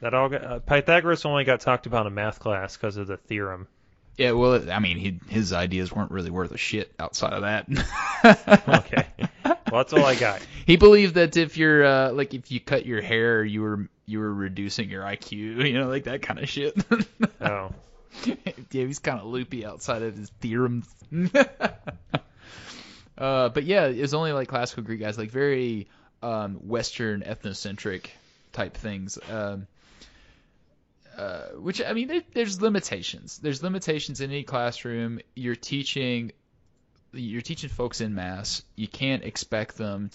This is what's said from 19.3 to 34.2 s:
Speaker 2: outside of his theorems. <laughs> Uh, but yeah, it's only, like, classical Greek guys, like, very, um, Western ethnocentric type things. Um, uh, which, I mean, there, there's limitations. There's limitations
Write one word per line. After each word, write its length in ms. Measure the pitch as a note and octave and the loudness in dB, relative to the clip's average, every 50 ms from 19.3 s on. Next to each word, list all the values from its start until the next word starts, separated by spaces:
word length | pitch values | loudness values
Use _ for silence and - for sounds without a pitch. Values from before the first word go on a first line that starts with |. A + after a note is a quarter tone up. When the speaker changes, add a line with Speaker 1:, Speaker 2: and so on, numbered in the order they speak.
| A#2+ B2+ B2+ - - A#2+ G#2+ | -6 -6 -6 -8 -8 -10 -10
Speaker 2:
outside 360 | G#2 F2 D2+ - - A#2+ A2+ | -10 -12 -8 -6 -6 -4 -4
of 140 | A2+ A2+ G#2 | -4 -6 -8
his 140 | G#2 G#2 - - - | -10 -12 -14 -12 -10
theorems. 460 | - A#2 A2+ A#2+ B2+ B2 A#2+ A#2+ - - - - - - | -6 -2 0 2 2 2 0 -2 -6 -8 -14 -20 -14 -6
<laughs> 160 | D3 E3 F#3 F3+ - C#4+ C4+ - - - - G3 - - - - - - - - - - - _ _ - - - - - - - - - - - - - - - _ - | -2 -2 0 4 6 4 4 4 2 -4 -6 -6 -6 -8 -14 -14 -14 -14 -8 -6 -6 -6 -6 _ _ -20 -20 -20 -20 -20 -18 -18 -18 -18 -20 -20 -20 -20 -20 -20 _ -4
Uh, 300 | C3 C3+ C3+ C3 B2+ A#2+ | -2 0 2 2 2 2
but 160 | A#2 D3+ C#3+ | 0 0 0
yeah, 220 | E3 G3 G3+ E3 | 2 4 4 4
it's 260 | C3+ B2+ A2+ C#3+ C3+ | 2 2 0 -2 -2
only, 200 | C#3+ D#3 E3 D#3+ | -2 -2 -2 -2
like, 160 | D3 C#3 C3 - | -2 -2 -2 -2
classical 340 | C3+ B2 B2 B2 - - | -4 -4 -4 -4 -6 -8
Greek 180 | A2 G#2+ A2+ G#2+ | -8 -8 -6 -6
guys, 160 | G#2+ G#2+ G#2+ | -6 -6 -6
like, 140 | A2+ G#2+ G#2+ | -6 -8 -6
very, 580 | A#2+ C3 C#3+ C#3+ C#3 B2+ B2+ A#2+ A2+ G#2 G2 - _ _ _ _ _ _ | -2 0 0 2 2 0 -2 -2 -4 -6 -8 -12 _ _ _ _ _ _
um, 320 | - A#2+ A2+ A2 G#2+ G2 G2 | -8 -6 -4 -4 -4 -6 -8
Western 640 | - - G2 A#2 A#2 A2+ - - - A#2+ A2 G#2 G2+ | -10 -6 -4 -4 -4 -4 -4 -6 -4 -4 -4 -4 -4
ethnocentric 880 | - - A2 - - G#2 G2 - - G2+ G2 G2 - G#2+ F#2 F2+ - - - - _ _ _ _ _ _ | -6 -8 -10 -10 -10 -10 -10 -10 -10 -10 -10 -8 -8 -6 -6 -8 -10 -14 -20 -20 _ _ _ _ _ _
type 240 | - - G2+ - - | -8 -8 -8 -8 -8
things. 420 | - - G#2+ G2+ G2 F#2 G2 - - - - | -10 -8 -8 -8 -8 -10 -12 -12 -14 -12 -10
Um, 360 | A2 A2 G#2 G2+ G2+ G2 F#2+ - _ _ _ _ _ - - - - - - - _ _ _ _ _ _ _ _ _ _ _ _ _ _ _ _ - | -8 -6 -6 -6 -8 -10 -12 -16 _ _ _ _ _ -20 -20 -20 -20 -20 -20 -20 _ _ _ _ _ _ _ _ _ _ _ _ _ _ _ _ -14
uh, 280 | - - G2 F2+ D#2+ G1+ G1+ - | -10 -10 -8 -8 -10 -12 -14 -14
which, 260 | C#2 F#2 F3 G3 - | -10 -8 -8 -6 -6
I 120 | A#3+ - A3 | -4 -4 -4
mean, 140 | A3+ B3 C4 | -4 -4 -4
there, 140 | D#4+ F4+ - _ - | -4 -6 -6 _ -4
there's 260 | A#3+ A#3 G#3 G3 F3+ | -2 -2 -2 -2 -2
limitations. 800 | G#3 A3+ G#3 F#3+ - - - F#2 E2+ - - - - - - - | 0 0 0 0 -2 -4 -6 -8 -8 -10 -12 -12 -14 -18 -14 -8
There's 240 | - D3+ C#3 C3 | -6 -4 -4 -4
limitations 580 | D#3+ F#3 F#3 F#3+ - F3+ D#3 D3+ D3 - C#3 A#2+ | -4 -6 -6 -4 -4 -4 -4 -4 -4 -8 -8 -8